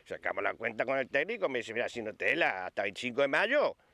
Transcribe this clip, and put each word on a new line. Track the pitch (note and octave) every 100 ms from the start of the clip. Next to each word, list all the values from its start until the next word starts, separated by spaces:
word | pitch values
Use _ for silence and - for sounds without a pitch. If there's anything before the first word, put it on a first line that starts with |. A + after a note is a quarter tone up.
sacamos | - F2 F2 F#2
la | G2+
cuenta | G2+ A#2 A2+
con | B2+ C3+
el | B2+
técnico, | C#3 E3+ A3+ E3+
me | B2
dice, | G#2+
"Mira, | A2+ G#2
si | A#2+
no | G#2+
te | - F#2+
hela | C#3+ D#3 F#2+ F#2
hasta | -
veinticinco | G2+ G2 B2 A#2
de | C#3
mayo, | D3+ G#3 C#4+ F3 - _